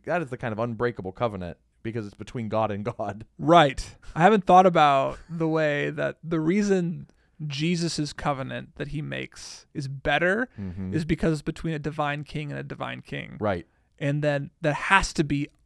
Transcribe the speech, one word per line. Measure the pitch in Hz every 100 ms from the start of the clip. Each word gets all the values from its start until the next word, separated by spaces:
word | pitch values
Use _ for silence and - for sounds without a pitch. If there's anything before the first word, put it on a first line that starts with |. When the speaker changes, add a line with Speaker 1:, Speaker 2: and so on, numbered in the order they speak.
| -
Speaker 1:
that | 175
is | 143
the | 127
kind | 123
of | 107
unbreakable | 120 110 120 - 95
covenant | - 120 101 87 - _ _
because | 117 113 101
it's |
between | - 104 127 110
God | 110 107
and | 101
God. | 104 - 104 101 113 -
Speaker 2:
Right. | 143 170 147 131 - - -
I | 151
haven't | 180 220 -
thought | 180
about | 190 165 147 139 135 131 -
the | 165 160
way | 160 156 147 143
that | 147 143 -
the | 160 165
reason | 156 202 202 190 170 151 139 _ _ - 156
Jesus's | 139 160 175 170 - 147
covenant | - 160 135 127 123 131 -
that | 143
he | 160
makes | 139 65 65 - - - -
is | - 135
better | 139 160 147 170 202 254 -
Speaker 1:
Mm-hmm. | 95 90 92
Speaker 2:
is | 160
because | 160 151 170
it's | 156
between | 160 156 165
a | 156
divine | 151 147 147 143
king | 143 180 147
and | 139
a |
divine | 139 - 127 127
king. | - 139 123 -
Speaker 1:
Right. | 104 90 - _ _ _
Speaker 2:
And | 143 147
then | 147 143 139 -
that | 156
has | 139 - 196 -
to | -
be | 147 143 143 _